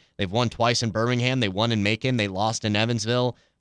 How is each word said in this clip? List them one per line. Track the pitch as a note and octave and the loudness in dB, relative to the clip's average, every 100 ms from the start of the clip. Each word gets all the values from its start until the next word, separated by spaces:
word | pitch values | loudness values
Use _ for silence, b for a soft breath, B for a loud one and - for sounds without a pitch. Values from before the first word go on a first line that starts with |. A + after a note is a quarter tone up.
| b b | b b
They've | G2 | -2
won | A2 A#2+ | 0 0
twice | - A#2 B2 | 0 0 2
in | A#2 | 0
Birmingham. | G#2+ A#2+ B2 B2 C3 | 0 0 0 0 0
They | G#2 | 0
won | F#2 A#2 | 0 0
in | A2 | 2
Macon. | G2+ A2+ C3 B2 | 0 0 0 0
They | G2+ | 0
lost | F#2 A2 A2+ | 0 -2 0
in | A2 G#2 | 0 0
Evansville | A2+ A#2 A2 B2 B2 - b b | 0 0 0 0 0 -4 b b